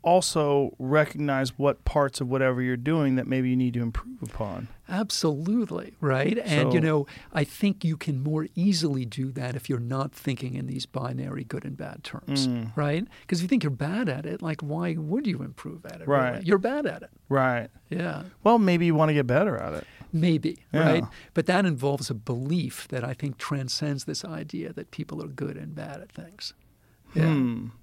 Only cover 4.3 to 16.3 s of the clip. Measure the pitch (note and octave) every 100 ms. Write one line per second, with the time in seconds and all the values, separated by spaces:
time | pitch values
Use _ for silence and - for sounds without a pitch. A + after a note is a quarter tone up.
4.3 | - G#2+ F#2 A2+ - - F#3 G#3 - E3
5.3 | C#3+ E3 A3+ G#3+ F3 - - D3+ C3 C#3+
6.3 | A3+ A3+ D3+ D3 E3 D#3+ D#3 C#3 - -
7.3 | - D3 - G3+ G3 E3 D#3 - C3+ C#3+
8.3 | D#3 D#3 - F#3 F3+ D#3+ C3+ A#2+ A#2+ C3
9.3 | C3 B2+ B2+ - B2+ A#2+ C3+ C#3 - -
10.3 | C3+ B2+ C3 C3 C3+ - C3+ B2+ B2+ C3+
11.3 | C#3 C#3 - - C3+ - - - - -
12.3 | C#3 C3 A#2+ A2+ A2+ D3 D#3 A3+ - -
13.3 | F3 F3 C4+ D#3 B2+ C#3+ G3 A#3 C3 D#3
14.3 | - E3 D#3 D3 D#3 F3 D#3+ D#3 G#3+ C#4
15.3 | D3+ C3+ - D#3+ E3 - - E3 C#3 B2+